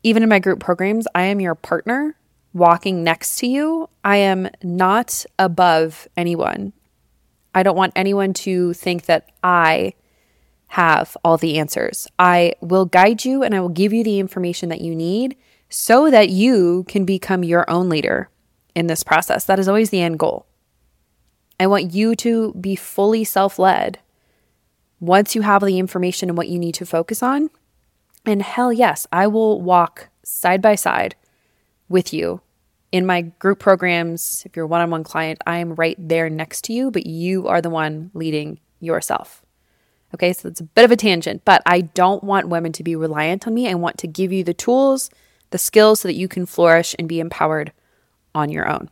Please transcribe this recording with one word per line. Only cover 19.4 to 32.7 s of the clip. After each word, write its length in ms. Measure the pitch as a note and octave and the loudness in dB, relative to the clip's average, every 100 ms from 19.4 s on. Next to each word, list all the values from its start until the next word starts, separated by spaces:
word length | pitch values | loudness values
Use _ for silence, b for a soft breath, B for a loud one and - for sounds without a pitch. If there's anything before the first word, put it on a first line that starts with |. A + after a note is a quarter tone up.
That 160 | - G3 | 0 0
is 80 | F#3+ | 2
always 220 | G#3 A3 | 2 2
the 120 | F#3+ | 0
end 160 | E3+ D#3+ | -2 0
goal. 260 | - - _ _ _ _ _ _ _ _ _ _ _ _ | -2 -4 _ _ _ _ _ _ _ _ _ _ _ _
I 80 | F#3+ | 2
want 260 | G3+ F3 | 2 0
you 220 | F3+ A3 A3+ | -2 0 0
to 360 | A#3 A3+ A3 | 0 0 -2
be 200 | - F#3+ | -6 -6
fully 480 | F#3+ - - G3+ A3 | -6 -6 0 2 2
self-led 800 | G#3+ G3 G3 - F#3+ A#1 - F#3+ _ _ _ _ _ _ _ _ _ _ | 0 0 0 2 2 2 -2 -8 _ _ _ _ _ _ _ _ _ _
once 380 | E3+ F#3+ G#3 A3+ | 2 2 4 -2
you 60 | |
have 220 | G#3 G3 | 2 2
the 140 | G3+ F#3 | 2 0
information 500 | F#3 F#3 F3+ - F#3 | -2 -4 -4 -4 -6
and 80 | E3+ | -4
what 120 | - | -4
you 100 | F3 | -6
need 160 | E3+ | -6
to 100 | - | -8
focus 380 | F3 B3 B3 A3 | -4 -4 -4 -2
on. 260 | B3 C#4+ D#4 _ _ _ _ _ _ _ - | -2 0 -4 _ _ _ _ _ _ _ -4
And 160 | G3+ | -2
hell 300 | G3 - B3 | -2 -2 -2
yes, 340 | A#3 A3+ D3 - | 2 0 0 -4
I 160 | E3+ G#3 | 0 2
will 320 | A3 A3 G#3 | 2 0 0
walk 480 | F3+ F3+ E3+ - - _ | 2 2 2 -4 -20 _
side 360 | - - F#3 F#3+ | -14 -4 0 2
by 140 | G#3+ | 2
side 400 | G#3 - - - - _ _ _ _ _ _ _ | 2 0 -2 -4 -8 _ _ _ _ _ _ _
with 240 | F3+ F3+ | -2 0
you 280 | D#3+ E2+ F3+ _ _ _ | -6 -6 -8 _ _ _